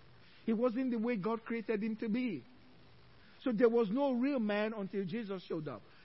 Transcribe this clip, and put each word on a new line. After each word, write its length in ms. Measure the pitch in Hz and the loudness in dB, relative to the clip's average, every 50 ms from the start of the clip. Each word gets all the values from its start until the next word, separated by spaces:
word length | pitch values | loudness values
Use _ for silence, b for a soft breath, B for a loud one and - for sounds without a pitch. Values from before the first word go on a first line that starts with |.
| - - - B B B B B B B | -20 -20 -20 B B B B B B B
He 60 | 226 | 0
wasn't 360 | 208 247 254 202 254 262 254 | 2 2 0 0 0 -2 0
the 40 | 240 | 0
way 200 | 226 214 240 247 | 0 0 0 0
God 280 | 196 170 220 233 226 - | 0 0 -2 -2 -2 -4
created 380 | - 233 233 214 - 220 214 | -4 -6 -4 -2 -2 -2 -2
him 140 | 214 220 220 | -2 -2 -4
to 120 | 220 240 226 | -4 -2 -2
be. 340 | 202 254 247 240 180 127 117 - - - - - - - - - - - - - B B B B B B - | 0 0 0 -2 -4 -6 -10 -14 -20 -20 -20 -20 -20 -20 -20 -20 -20 -20 -20 -20 B B B B B B -2
So 80 | 262 | 0
there 160 | 233 185 254 226 | 4 6 6 6
was 220 | 233 233 233 180 | 6 6 2 2
no 220 | 208 269 285 277 | 2 2 2 2
real 260 | 254 233 254 277 294 254 | 2 2 2 2 2 2
man 340 | 214 208 202 208 214 220 | 0 0 0 0 0 -2
until 320 | 226 214 196 185 - 196 196 | -2 -4 -6 -4 -4 -4 -4
Jesus 380 | 170 185 240 233 190 196 180 - | -2 -4 -6 -6 -6 -8 -8 -8
showed 220 | - - 165 156 143 | -6 -6 -6 -6 -6
up. 140 | 120 101 - B B B | -10 -12 -14 B B B